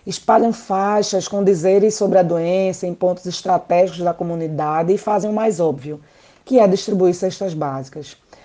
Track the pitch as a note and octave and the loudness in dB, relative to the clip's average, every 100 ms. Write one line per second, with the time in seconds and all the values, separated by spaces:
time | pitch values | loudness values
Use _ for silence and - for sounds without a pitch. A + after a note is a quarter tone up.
0 | - F3 - A3+ A#3 A3+ - F#3+ G3+ G#3 | -12 -6 0 2 2 -2 -4 -2 0 0
1 | G3+ F#3+ F3 G3+ G3 F3+ F3+ G3 G#3+ G#3+ | 0 -2 -4 0 2 2 2 4 2 2
2 | G3 F#3 E3+ E3+ E3+ F#3 F#3+ F3+ F3+ E3+ | 2 2 2 0 0 0 -2 -4 -8 -2
3 | F3+ F3+ F3+ F3 G3 F3+ - F3 F#3 E3+ | -2 -2 -6 -8 -2 -2 2 2 2 0
4 | F3 E3+ F3 E3+ D#3+ D3+ D3+ D#3 E3 G3+ | -4 -2 -4 -4 -4 -4 -2 0 0 0
5 | - G#3 G#3 G#3+ A3+ E3+ E3 B2 C#3+ D3+ | 0 -2 0 0 0 0 0 -2 -8 -14
6 | - _ _ _ - B3+ G3+ F#3+ - F#3+ | -16 _ _ _ 0 4 6 4 0 2
7 | F#3 F3 F#3 F3 G3 D#3 D3 C3+ C3+ D#3 | 2 2 -4 -4 -6 -6 -6 -6 -10 -14
8 | C#3+ - _ - | -16 -20 _ -20